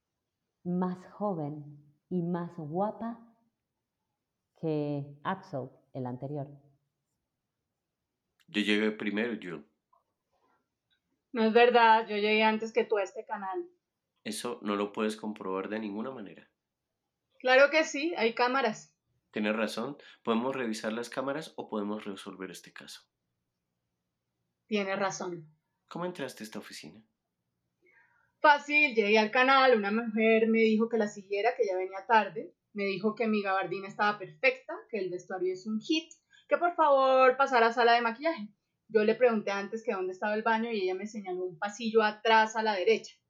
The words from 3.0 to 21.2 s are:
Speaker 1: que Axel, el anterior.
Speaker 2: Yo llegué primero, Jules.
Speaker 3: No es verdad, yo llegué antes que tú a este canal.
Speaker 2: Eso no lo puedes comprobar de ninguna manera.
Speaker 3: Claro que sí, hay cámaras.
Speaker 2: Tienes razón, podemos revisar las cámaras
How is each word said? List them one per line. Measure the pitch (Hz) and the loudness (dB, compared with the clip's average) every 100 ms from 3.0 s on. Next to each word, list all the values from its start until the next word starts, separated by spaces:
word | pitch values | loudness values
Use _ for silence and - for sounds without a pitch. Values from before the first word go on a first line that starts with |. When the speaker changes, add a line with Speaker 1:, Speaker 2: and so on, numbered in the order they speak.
| 226 233 - _ _ _ _ _ _ _ _ _ _ _ _ - | -10 -12 -18 _ _ _ _ _ _ _ _ _ _ _ _ -8
Speaker 1:
que | 165 151 147 147 143 143 | -4 -2 -2 -6 -8 -10
Axel, | 151 190 - 139 131 _ _ | -8 -8 -8 -10 -10 _ _
el | 139 123 | -10 -10
anterior. | 123 139 147 139 - _ _ _ _ _ _ _ _ _ _ _ _ _ _ _ _ _ _ _ | -10 -10 -10 -12 -16 _ _ _ _ _ _ _ _ _ _ _ _ _ _ _ _ _ _ _
Speaker 2:
Yo | 104 | -4
llegué | 101 104 107 | 0 2 0
primero, | 107 104 101 120 110 | -2 -6 -4 -4 -6
Jules. | 90 - - _ _ _ _ _ _ _ _ _ _ _ _ _ _ _ _ | -10 -14 -16 _ _ _ _ _ _ _ _ _ _ _ _ _ _ _ _
Speaker 3:
No | 240 | 0
es | 220 | 4
verdad, | 226 247 240 226 220 226 | 6 8 8 8 6 4
yo | 208 | -2
llegué | 208 214 | 2 4
antes | 220 220 226 | 4 2 -2
que | 247 | -2
tú | 233 214 | 0 0
a | |
este | 190 - | -2 -6
canal. | 214 208 190 185 - _ _ _ _ _ | -12 -10 -8 -8 -10 _ _ _ _ _
Speaker 2:
Eso | - 107 123 123 | -10 -8 -8 -8
no | 107 | -4
lo | 101 104 | -2 -2
puedes | - 107 107 | -2 -4 -4
comprobar | 110 104 95 95 95 | -10 -10 -6 -6 -6
de | 107 | -6
ninguna | 110 101 120 | -8 -8 -10
manera. | 131 95 80 - _ _ _ _ _ _ _ _ _ | -12 -16 -18 -20 _ _ _ _ _ _ _ _ _
Speaker 3:
Claro | 254 254 277 | 4 6 6
que | 311 | 4
sí, | 311 294 311 349 | 0 -2 -4 0
hay | 226 | -2
cámaras. | 226 247 269 240 214 - _ _ _ _ | 2 0 2 0 -2 -12 _ _ _ _
Speaker 2:
Tienes | 113 104 | -4 -2
razón, | 110 107 - 123 143 - - | 0 -2 -4 -8 -10 -18 -10
podemos | - 113 127 135 | -2 0 0 -4
revisar | 117 110 113 | -4 -4 -6
las | 110 120 | -6 -8
cámaras | - | -6